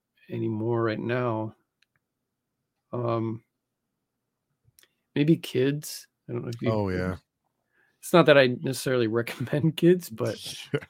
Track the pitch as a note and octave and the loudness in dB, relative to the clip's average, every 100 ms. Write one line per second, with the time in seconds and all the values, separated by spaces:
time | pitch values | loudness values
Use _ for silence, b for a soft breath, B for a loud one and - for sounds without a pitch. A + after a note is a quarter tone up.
0 | _ _ - A#2+ A2+ G#2+ A2+ A#2 A2+ G#2+ | _ _ -12 -6 -4 -4 -2 0 -2 -2
1 | A2+ B2 B2 A2 A2 - _ _ _ _ | -4 -2 -2 -4 -8 -12 _ _ _ _
2 | _ _ _ _ _ _ _ _ _ B2 | _ _ _ _ _ _ _ _ _ -6
3 | A#2+ A#2 A2+ A2+ - _ _ _ _ _ | -2 -2 -4 -6 -14 _ _ _ _ _
4 | _ _ _ _ _ _ _ _ _ _ | _ _ _ _ _ _ _ _ _ _
5 | _ C#3+ D3+ D#3 - B2+ C3+ D3 - - | _ 0 2 2 0 -2 0 -2 -8 -14
6 | - _ - A#2+ B2 A#2 B2 A2 G2 F#2 | -18 _ -12 -8 -8 -6 -2 -2 -2 -2
7 | F#2 E2+ - _ _ _ _ _ _ _ | -4 -6 -12 _ _ _ _ _ _ _
8 | - F3 D3+ C#3+ C3 B2 C3+ B2+ C#3+ B2+ | 4 6 8 8 6 2 -4 -4 -2 0
9 | A2+ A#2 A#2 - B2 D3 D#3+ - E3+ F#3 | 2 0 -4 -6 -4 0 0 4 4 4
10 | - A2 A#2 - - - - - | 0 -6 -6 -6 -10 -14 -8 -8